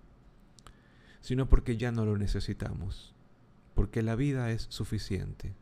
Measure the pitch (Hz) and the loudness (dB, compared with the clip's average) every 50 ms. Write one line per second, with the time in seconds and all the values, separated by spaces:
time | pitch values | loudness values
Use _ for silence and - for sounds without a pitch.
0 | - - - - - - - - - - - - - - - - - - - - | -20 -20 -20 -20 -20 -20 -20 -20 -20 -20 -20 -20 -20 -20 -20 -20 -20 -20 -20 -20
1 | - - - - - - 127 127 135 117 - 123 - 131 117 107 123 123 117 117 | -20 -20 -20 -14 -6 -4 -2 0 4 6 6 6 6 4 -2 0 0 -2 0 0
2 | 110 107 104 101 101 98 - 101 - - 101 - - - - - 90 101 - - | 2 2 2 2 2 0 0 0 -2 -4 -4 -4 -4 -6 -6 -6 -6 -6 -8 -8
3 | - - - - - - - - - - - - - - - - 101 101 - 117 | -12 -20 -20 -20 -20 -20 -20 -20 -20 -20 -20 -20 -12 -2 0 2 2 2 2 0
4 | 110 113 113 113 143 143 135 131 120 113 113 110 - - - - 107 - 110 101 | 0 0 0 2 2 0 0 0 0 0 -2 -2 -4 -8 -6 -6 -6 -4 -4 -6
5 | - - 101 92 95 98 98 - - 92 95 - | -4 -2 -4 -4 -4 -6 -8 -8 -10 -10 -10 -12